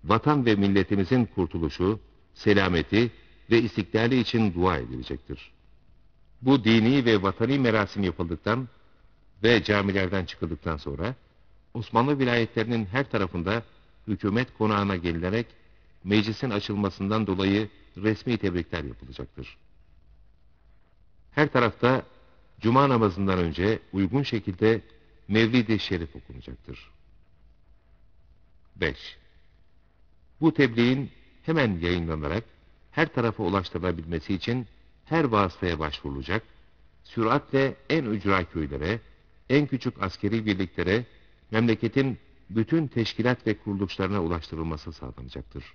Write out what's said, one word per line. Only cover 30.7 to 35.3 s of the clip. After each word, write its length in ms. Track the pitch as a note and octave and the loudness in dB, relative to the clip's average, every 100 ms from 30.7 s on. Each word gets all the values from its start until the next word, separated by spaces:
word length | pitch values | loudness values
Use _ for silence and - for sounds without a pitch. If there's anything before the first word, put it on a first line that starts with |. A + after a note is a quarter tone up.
| A2+ A#2+ C3 C#3 - - _ | 4 2 2 -4 -12 -20 _
hemen 360 | - D#3+ B2 F2+ | -2 0 0 0
yayınlanarak 640 | F2 F2 E2 D#2 D2 F#2 - _ _ _ _ | 0 0 -2 -4 -2 -4 -6 _ _ _ _
her 220 | - D#3+ | -4 -2
tarafa 300 | - A#2 G#2+ | 0 -2 -2
ulaştırılabilmesi 880 | F#2 G2 F2 F2 F2+ E2+ D#2+ E2+ - | -2 -2 -2 -4 -4 -4 -6 -8 -4
için 340 | F#2+ - B2 A2+ _ - _ _ | -6 -2 -4 -6 _ -20 _ _
her 140 | D#3+ | 0
vasıtaya 560 | C#3+ | 2